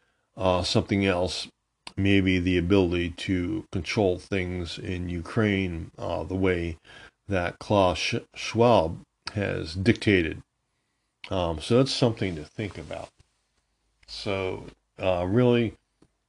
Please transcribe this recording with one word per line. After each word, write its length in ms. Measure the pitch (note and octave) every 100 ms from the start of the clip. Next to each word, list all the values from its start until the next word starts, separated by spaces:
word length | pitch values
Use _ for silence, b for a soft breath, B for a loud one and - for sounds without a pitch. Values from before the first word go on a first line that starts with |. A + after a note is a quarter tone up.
| b b b -
uh, 280 | F#2+ F2+
something 420 | F2 A#2 - G2+ G2
else? 400 | F2+ F2+ - - _ _ _ - -
Maybe 440 | G2 G2 F#2 F#2
the 180 | F2 F2+
ability 520 | E2+ G2+ F2+ F2 F2
to 560 | E2+ - F#2 F2+ F2+ -
control 480 | G2 - - G2 F2
things 600 | - G2 F2+ F2+ E2+ -
in 300 | G2 F2+ F2+
Ukraine, 840 | F2 E2 - G#2+ G2 F#2 E2 G2+ -
uh, 280 | G2+ E2+
the 100 | E2
way 420 | F#2 F#2+ F2+ E2+ D#2 B B B _ -
that 320 | F#2+ F2 -
Klaus 380 | - G#2 F#2 F2+
Sch-, 280 | - A#2 -
Schwab 640 | - - A2 A#2+ G#2+ E2 G#2 - _ -
has 400 | G2+ G2 F#2 F2
dictated. 680 | E2 F#2+ G#2 - F#2+ D#2+ E2 - _ _ _ _ _ _ _ -
Um, 280 | F#2+ E2+ D#2+
so 180 | - A#2+
that's 140 | C3
something 440 | - B2 A2 G2 E2
to 80 |
think 320 | D2+ - G#2 F2
about. 320 | D2+ E2+ - _ _ _ _ _ _ _ _ _ -
So, 600 | - A2 G2 F#2 G2 - - _ -
uh, 260 | F#2+ F2 F2+
really, 460 | A2 B2 A#2+ A2+ - _ _ _ _